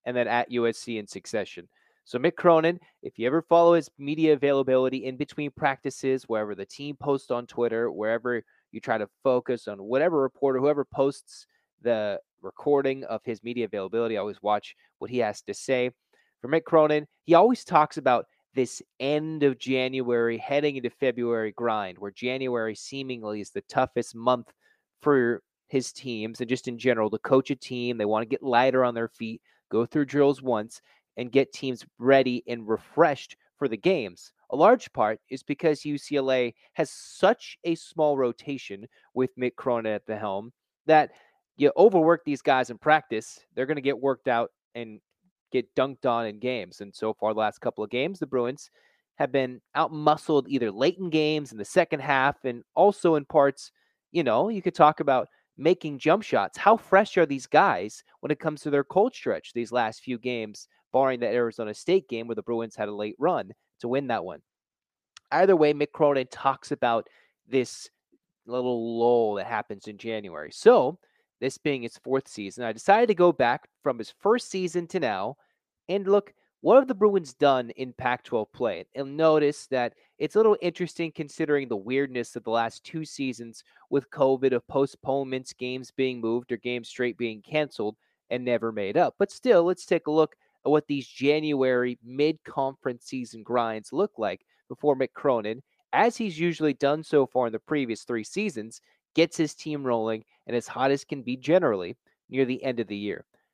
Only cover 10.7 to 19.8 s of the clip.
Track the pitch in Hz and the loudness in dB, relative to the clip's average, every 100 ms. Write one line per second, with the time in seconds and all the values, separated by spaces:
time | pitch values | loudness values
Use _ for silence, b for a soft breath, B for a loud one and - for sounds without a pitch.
10.7 | 147 135 - 139 - _ - - _ _ | 0 -2 0 0 -2 _ -20 -20 _ _
11.7 | _ 117 113 104 98 _ _ 92 - 147 | _ -2 -2 -2 -6 _ _ -18 -6 2
12.7 | 143 135 135 - 110 - 110 113 120 110 | 2 2 -4 -6 -8 -8 -8 -8 -6 -4
13.7 | 104 95 113 117 107 90 - 101 104 - | -4 -4 -4 -2 -2 -6 -4 -2 -2 -4
14.7 | - _ - - 123 107 107 - 101 - | -20 _ -14 -6 -2 -2 -4 -10 -10 -2
15.7 | 127 123 - _ _ _ _ 120 160 160 | 0 -2 -6 _ _ _ _ -2 -2 4
16.7 | 160 151 151 151 _ - 170 220 247 - | 4 6 2 -4 _ 4 6 6 2 2
17.7 | 170 151 - 131 120 - _ _ 131 120 | 2 2 0 2 2 -2 _ _ -2 -2
18.7 | - - - 135 151 160 156 139 120 127 | -4 -18 -6 -2 -2 -2 0 0 0 -2
19.7 | 131 | -2